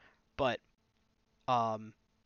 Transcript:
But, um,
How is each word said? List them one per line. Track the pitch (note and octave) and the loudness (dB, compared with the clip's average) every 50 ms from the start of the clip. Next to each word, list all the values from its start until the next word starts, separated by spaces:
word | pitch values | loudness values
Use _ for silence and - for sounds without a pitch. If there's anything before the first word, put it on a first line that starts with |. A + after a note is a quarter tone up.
| - - _ _ _ _ _ | -20 -20 _ _ _ _ _
But, | - C#3+ B2+ A2+ - _ _ _ _ _ _ _ _ _ _ _ _ _ _ _ _ _ - | -2 0 0 0 -2 _ _ _ _ _ _ _ _ _ _ _ _ _ _ _ _ _ 0
um, | B2+ A#2+ A#2 A2+ A2 G#2+ A2 G#2+ - _ _ _ _ _ _ | 2 2 2 0 -2 -4 -8 -12 -20 _ _ _ _ _ _